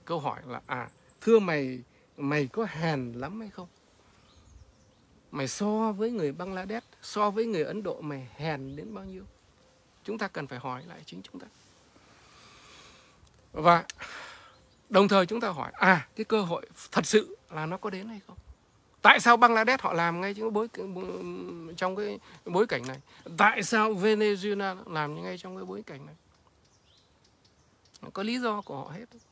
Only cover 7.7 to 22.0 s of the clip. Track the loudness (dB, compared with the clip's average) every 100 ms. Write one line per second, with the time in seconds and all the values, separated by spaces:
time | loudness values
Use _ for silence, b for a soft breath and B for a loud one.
7.7 | -4 -6 -6 -8 -10 -12 -8 -6 -6 -8
8.7 | -12 -12 -12 -14 -16 -18 _ _ _ _
9.7 | _ _ _ -8 -6 -6 -6 -10 -8 -8
10.7 | -8 -12 -18 -16 -16 -16 -18 -18 -20 -20
11.7 | _ _ B B B B B B B B
12.7 | B B B B B -20 _ _ 4 6
13.7 | 6 4 B B B B B B B _
14.7 | _ 2 6 8 6 4 0 -4 -4 -8
15.7 | 4 6 6 2 -10 0 2 2 -2 -6
16.7 | -18 -4 -2 4 2 2 -8 -12 -8 -6
17.7 | -6 -8 -10 -12 -14 -18 -20 -20 -20 _
18.7 | _ _ _ 8 10 8 8 8 8 4
19.7 | 2 0 0 0 0 -4 -4 -2 -2 -4
20.7 | -6 -8 -8 -8 -8 -8 -10 -10 -12 -14
21.7 | -6 -4 -4